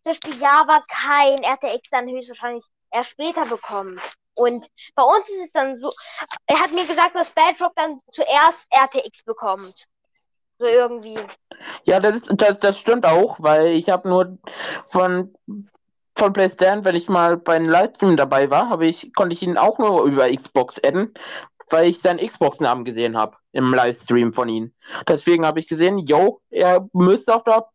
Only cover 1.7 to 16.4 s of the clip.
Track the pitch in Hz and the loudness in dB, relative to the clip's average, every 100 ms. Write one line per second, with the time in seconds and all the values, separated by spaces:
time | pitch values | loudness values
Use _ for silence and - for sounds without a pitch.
1.7 | 226 _ 262 247 254 240 240 240 240 _ | -8 _ -6 -6 -12 -14 -12 -12 -12 _
2.7 | _ _ 226 247 - 311 330 254 233 - | _ _ -8 -8 -8 -6 -6 -6 -8 -8
3.7 | 202 196 185 - _ _ - 240 240 - | -10 -10 -14 -18 _ _ -2 -2 -2 -12
4.7 | _ - - 254 403 392 392 339 320 269 | _ -8 2 4 4 0 -12 -6 -4 -4
5.7 | 247 262 - - - - - - 302 294 | -6 -12 -12 -20 -16 -16 -12 -2 0 0
6.7 | 339 330 330 349 359 330 - 330 339 349 | -4 -4 0 0 0 -4 0 0 0 -6
7.7 | 330 311 277 _ - - 277 330 - _ | -4 -6 -8 _ -6 0 4 2 2 _
8.7 | 262 277 269 220 - 220 220 220 190 190 | 2 2 -2 -8 -16 -14 -8 -6 -6 -10
9.7 | - _ _ _ _ _ _ _ _ 240 | -20 _ _ _ _ _ _ _ _ 2
10.7 | 240 240 240 214 220 202 - _ - - | 2 2 -6 -14 -14 -14 -20 _ -20 -20
11.7 | - - 185 208 226 - 202 208 202 202 | -6 0 2 2 -2 -4 2 2 2 -2
12.7 | 196 - 240 175 165 226 - 156 156 165 | 0 0 2 4 4 2 0 2 4 4
13.7 | 160 170 180 185 185 185 185 - - - | 2 0 -2 0 0 0 -6 -20 -14 -12
14.7 | - - 180 185 180 190 _ - 208 202 | -12 -6 -2 0 -2 -6 _ -18 -18 -18
15.7 | _ _ _ _ - 202 196 | _ _ _ _ -2 0 2